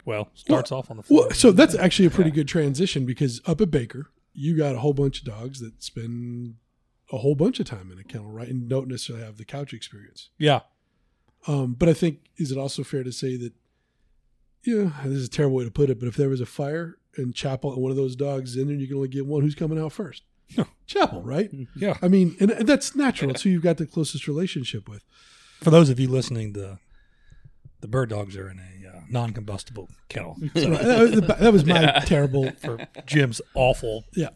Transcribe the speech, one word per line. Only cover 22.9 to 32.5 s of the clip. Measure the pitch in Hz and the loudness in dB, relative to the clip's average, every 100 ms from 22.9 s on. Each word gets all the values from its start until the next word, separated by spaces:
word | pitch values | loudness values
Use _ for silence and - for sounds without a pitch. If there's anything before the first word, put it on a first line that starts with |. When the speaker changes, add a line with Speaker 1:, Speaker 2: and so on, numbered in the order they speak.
| 277 | 0
Speaker 2:
natural. | 269 - 139 | 0 0 -4
It's | 131 | -2
who | 196 | 0
you've | 180 | 2
got | 170 160 | 2 0
the | 156 | -2
closest | 170 147 143 - | -4 -4 -6 -6
relationship | 147 180 147 120 110 107 | -4 -4 -6 -8 -10 -12
with. | 104 _ _ _ _ _ _ | -20 _ _ _ _ _ _
Speaker 1:
For | 165 | 8
those | 160 147 | 8 8
of | 127 | 4
you | 131 | 0
listening, | 131 117 117 107 | 0 -2 -6 -8
the, | 101 98 95 _ - _ _ _ - - _ - - | -10 -12 -16 _ -20 _ _ _ -20 -20 _ -20 -18
the | 110 | -6
bird | 131 120 | -4 -2
dogs | 104 98 98 | -6 -8 -12
are | 95 | -14
in | 92 | -16
a, | 92 92 95 92 | -20 -20 -20 -20
uh, | 78 | -6
non-combustible | 120 117 110 107 98 - 104 90 - - | -4 -4 -6 -10 -12 -12 -16 -18 -20 -14
kennel. | - 85 - 151 | -12 -12 -10 -4
Speaker 2:
<laughs> | - | 0
Speaker 1:
So | 151 | 0
Speaker 2:
Right. | 156 | 2
That | 226 233 233 | 4 6 6
was, | 220 160 - | 6 2 4
that | 226 | 6
was | 202 147 | 8 6
my | 175 | 4
Speaker 3:
Yeah. | 151 139 | 4 2
Speaker 2:
terrible | - 151 143 135 131 | 2 2 2 0 -2